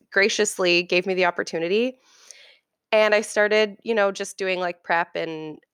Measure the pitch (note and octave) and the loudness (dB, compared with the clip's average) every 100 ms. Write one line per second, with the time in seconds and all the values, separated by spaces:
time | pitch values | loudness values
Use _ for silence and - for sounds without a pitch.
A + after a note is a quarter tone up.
0 | _ G3 G3+ - G#3 - F#3 F3 F3 F3+ | _ 0 2 2 -2 0 2 2 2 0
1 | F#3+ F#3 F3+ F3 G3+ D#3+ E3 G#3 B3 B3+ | 0 0 0 0 -6 -4 -2 0 -2 -4
2 | _ _ - - - _ _ _ _ G#3+ | _ _ -20 -20 -20 _ _ _ _ 2
3 | G#3+ G#3 G#3+ G#3+ G#3 G#3+ G#3+ G3 A3 A3 | 4 2 0 0 2 2 0 -2 -4 0
4 | G3+ G3 G3 - F#3+ F3+ F3+ F3 - E3+ | 0 0 -8 -6 -4 -2 -4 -6 -2 -2
5 | F3+ E3+ E3 D#3+ D#3 D3+ _ | 0 -4 -6 -8 -10 -14 _